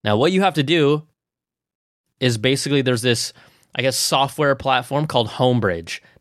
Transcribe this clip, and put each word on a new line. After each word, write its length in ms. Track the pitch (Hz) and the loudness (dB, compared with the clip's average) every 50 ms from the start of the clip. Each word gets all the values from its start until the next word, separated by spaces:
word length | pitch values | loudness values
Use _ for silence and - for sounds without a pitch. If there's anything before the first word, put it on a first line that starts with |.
| - | 0
Now, 140 | 107 104 107 | 0 2 2
what 140 | 135 175 | 2 2
you 100 | 190 185 | 2 2
have 120 | 196 190 165 | 2 2 0
to 80 | 160 | 0
do 440 | 139 131 170 170 147 139 151 151 156 _ _ _ _ _ _ _ _ _ _ _ _ _ _ _ _ _ _ _ _ _ _ _ | 0 2 2 2 4 2 2 0 -4 _ _ _ _ _ _ _ _ _ _ _ _ _ _ _ _ _ _ _ _ _ _ _
is 160 | 131 127 117 | 0 0 0
basically 460 | 110 104 131 139 135 - 143 143 139 | 0 0 0 0 0 -2 0 0 0
there's 200 | 127 131 123 120 | 2 0 0 0
this, 300 | - 127 120 117 - - - - - - _ _ _ _ _ | 0 0 0 0 -2 -8 -10 -16 -20 -20 _ _ _ _ _
I 60 | - | -2
guess, 160 | 123 135 123 | -2 0 0
software 580 | - - - 160 135 139 131 - - 151 139 135 | -2 -2 -2 0 0 0 -2 -2 -2 0 0 0
platform 520 | 123 - 135 131 127 120 - 135 143 156 | 0 0 0 0 0 0 -2 -4 -4 -4
called 220 | 151 - 127 113 107 | 0 0 0 0 -2
Homebridge. 720 | - - 127 127 123 120 107 98 87 85 82 - - - _ - _ _ | -2 0 2 2 2 2 0 0 -2 -4 -8 -12 -14 -14 _ -20 _ _